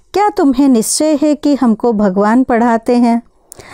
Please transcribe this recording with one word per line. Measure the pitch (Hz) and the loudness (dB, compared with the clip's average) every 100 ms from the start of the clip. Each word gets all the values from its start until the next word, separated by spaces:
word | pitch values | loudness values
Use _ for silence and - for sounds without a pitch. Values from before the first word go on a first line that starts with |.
| _ | _
"क्या | 359 415 | -2 -2
तुम्हें | 415 294 247 277 | 0 0 2 2
निश्चय | 240 214 - 311 294 | 2 0 -2 -2 0
है | 302 | 0
कि | 294 294 | -2 -2
हमको | 285 247 214 240 | 0 0 0 -2
भगवान | 214 208 190 208 240 | 0 0 0 0 0
पढ़ाते | 254 233 240 226 226 240 | 0 0 0 -2 0 0
हैं?" | 240 233 - _ - - - | 0 0 -6 _ -20 -20 -20